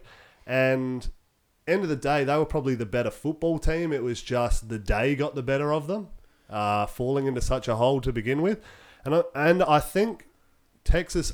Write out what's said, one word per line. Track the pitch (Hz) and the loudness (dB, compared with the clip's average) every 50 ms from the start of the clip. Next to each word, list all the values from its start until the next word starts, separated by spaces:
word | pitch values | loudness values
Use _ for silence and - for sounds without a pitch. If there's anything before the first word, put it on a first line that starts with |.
| - - - - - - _ _ - - | -8 -20 -20 -20 -20 -20 _ _ -8 -4
And | 123 131 131 131 131 131 131 127 127 127 117 - - - _ _ _ _ _ _ _ _ _ - | 0 2 2 4 2 2 0 -2 -4 -4 -4 -6 -8 -8 _ _ _ _ _ _ _ _ _ 0
end | 165 196 202 | 0 2 2
of | 165 | 0
the | 151 | -2
day, | 131 113 139 147 147 139 | -2 0 0 0 2 2
they | 131 143 151 | 2 2 0
were | 156 | 0
probably | 147 - 156 131 131 131 | 0 -2 -2 0 0 0
the | 113 120 101 | -2 -2 -2
better | 92 123 120 110 | -2 -2 -2 -2
football | - - - 147 156 - - 170 165 156 | -4 -4 -4 -6 -4 -2 0 0 0 0
team. | - - 160 165 170 165 147 | 0 0 0 0 0 -2 -2
It | 135 | -2
was | 117 123 120 - - | -2 -2 -4 -4 -4
just | - 127 120 120 120 - - - 110 | -2 -2 0 2 2 2 0 0 -4
the | 113 110 | -8 -6
day | 101 - 107 104 117 139 143 | -2 0 0 2 2 2 0
got | 131 147 151 - | 0 -2 -4 -4
the | 139 127 | -6 -4
better | 120 135 139 147 147 | -2 -2 0 0 0
of | 151 156 147 | -2 -2 -2
them, | 147 190 214 202 170 - - - _ _ _ _ - | -4 -6 -6 -8 -10 -16 -18 -20 _ _ _ _ -10
uh, | 104 107 104 104 104 104 104 107 | -4 -2 0 0 2 0 0 -2
falling | - - 127 127 135 139 135 135 | -4 -4 -2 -2 0 0 0 -2
into | 127 123 | -2 0
such | 110 - 131 131 117 - | 0 0 0 0 0 -2
a | 113 | 0
hole | 110 120 127 139 135 | 2 2 2 2 2
to | 127 135 | 0 -2
begin | 123 117 104 117 135 147 | -2 -2 -2 -2 0 0
with. | 160 190 220 214 - - - - - - - - - | 0 0 0 -2 -6 -14 -20 -20 -20 -20 -20 -10 -4
And | 131 151 | 0 2
I, | 170 170 170 - | 2 2 0 0
and | 135 147 160 170 180 | 0 2 4 4 4
I | 185 - 151 147 | 4 4 4 4
think | 135 - - 196 208 226 202 - - - _ _ _ _ _ _ _ _ _ _ - | 4 2 0 0 0 0 -2 -8 -14 -20 _ _ _ _ _ _ _ _ _ _ 2
Texas | - - 170 180 - - 175 160 - | 2 2 2 2 -2 -2 -2 -2 -4